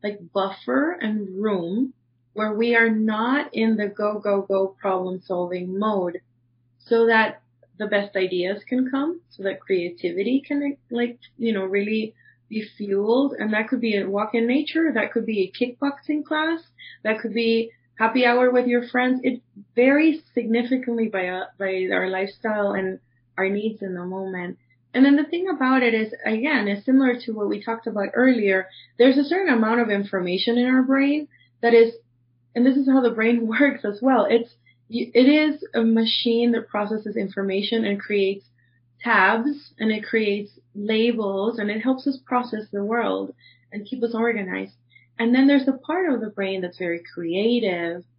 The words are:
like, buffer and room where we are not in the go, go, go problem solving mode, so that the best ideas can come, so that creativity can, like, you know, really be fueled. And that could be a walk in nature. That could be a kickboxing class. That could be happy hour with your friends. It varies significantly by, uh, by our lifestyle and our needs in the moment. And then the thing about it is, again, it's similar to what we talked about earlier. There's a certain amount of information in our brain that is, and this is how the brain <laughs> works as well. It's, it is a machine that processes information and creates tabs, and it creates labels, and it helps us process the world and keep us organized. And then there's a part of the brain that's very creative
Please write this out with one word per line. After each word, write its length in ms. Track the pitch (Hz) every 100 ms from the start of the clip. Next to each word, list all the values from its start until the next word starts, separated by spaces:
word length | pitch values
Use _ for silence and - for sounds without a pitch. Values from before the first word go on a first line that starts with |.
like, 300 | 214 202 170
buffer 640 | 196 190 - - 254 302 349
and 400 | 220 214 196 185
room 540 | 214 196 170 202 262 - _ _ _
where 180 | 208 214
we 240 | 214 233 233
are 140 | 226
not 640 | 220 220 214 233 277 -
in 220 | 220 226 220
the 100 | 208
go, 300 | 202 208 208
go, 240 | 208 196
go 340 | 196 196 190 -
problem 400 | 202 185 185 185
solving 540 | - 185 180 180 180 190
mode, 440 | 214 202 180 170 _ _ _ _ _ _ _
so 200 | 233 226
that 340 | 226 - - _ _ _ _
the 80 | 208
best 280 | 202 202 196
ideas 460 | 185 180 180 202 -
can 220 | 254 254
come, 280 | 269 294 349 _
so 100 | -
that 180 | 196 -
creativity 840 | - 190 175 175 180 175 196 262 -
can, 300 | 285 285 277 _
like, 260 | 233 240 240 - _
you 160 | 226
know, 140 | 208 190
really 480 | 196 208 220 220 - _ _ _
be 160 | 214 208 _
fueled. 560 | 202 196 208 247 277 -
And 140 | 214
that 140 | 214 220
could 140 | 247
be 160 | 226 208
a 100 | 190
walk 280 | 202 208 233
in 100 | 233
nature. 460 | 262 294 320 330
That 180 | 226 208
could 140 | - 220
be 160 | 214
a 100 | 185
kickboxing 720 | - 247 247 285 277 - 302
class. 360 | 294 311 311 330 - _ - -
That 160 | 214 214
could 140 | 226
be 380 | 208 226 226 226 _ _ -
happy 260 | 226 254
hour 280 | 247 240 254
with 160 | 247 247
your 200 | 240 240
friends. 340 | 247 254 254
It 180 | 262 - _ - - -
varies 460 | 254 285 320 311 - -
significantly 720 | 214 226 240 254 247 233 220
by, 200 | 196 180
uh, 180 | 185 190 -
by 300 | 196 190 185
our 160 | 190 185
lifestyle 680 | 190 202 - 220 214 202
and 260 | 202 190 190 _ _ _ -
our 140 | 190
needs 320 | 202 220 214
in 140 | 196 180
the 100 | 175
moment. 540 | 190 190 185 175 - _ _ _
And 100 | 240
then 120 | 269 285
the 80 |
thing 240 | 294 339 370
about 320 | 330 254 262
it 140 | 240 226
is, 180 | 220 -
again, 440 | - 220 269 294 208
it's 180 | 202 233
similar 340 | 262 269 240
to 100 | -
what 180 | 214 208
we 140 | 208
talked 240 | - 226 233
about 220 | 208 196
earlier. 540 | - 262 240 202 190 185 - - _
There's 180 | 247 262
a 60 |
certain 280 | 285 349 381
amount 300 | 240 220 233
of 80 | 226
information 680 | 202 202 190 180 185 - 240
in 80 | 247
our 160 | 262
brain 460 | 262 269 277 294 294 _ _ _
that 100 | 233
is, 220 | 233 226 - _ _ _ _ _
and 100 | 233
this 140 | 247 269
is 100 | 269
how 140 | 262
the 80 | 240
brain 380 | 214 220 240 226
<laughs> 120 | 220
works 240 | 277 -
as 160 | 208 202
well. 240 | 254 254 196
It's, 220 | 226 233 _ _ _ _
it 400 | 226 - - 254
is 380 | 302 302 294 -
a 80 | 226
machine 680 | 226 226 226 - 247 233 240
that 180 | 226 -
processes 480 | 208 202 220 214 208
information 680 | 196 190 196 190 202 226 220
and 140 | 202
creates 460 | - 208 196 196 _ _ _ _ _ _
tabs, 720 | - 214 190 226 240 285 - _
and 120 | 220
it 140 | 214 214
creates 460 | 226 214 202 208 _ _ 202
labels, 840 | 208 220 233 226 202 196 208 226
and 140 | 208
it 100 | 220
helps 240 | 240 262 -
us 140 | 269
process 420 | - 247 240 214 214
the 120 | 202
world 500 | 202 233 208 190 196 - _ _ _
and 160 | 214 208
keep 160 | 262
us 100 | 233
organized. 600 | 226 233 220 190 190 196 _ _ _ _ _
And 160 | 233
then 140 | 247 269
there's 200 | 285 269
a 40 |
part 420 | 262 - 330 359
of 80 | 247
the 80 | 208
brain 320 | 208 196 190
that's 160 | 180 180
very 240 | 180 170 170 -
creative 880 | 165 175 214 240 214 175 170 175 180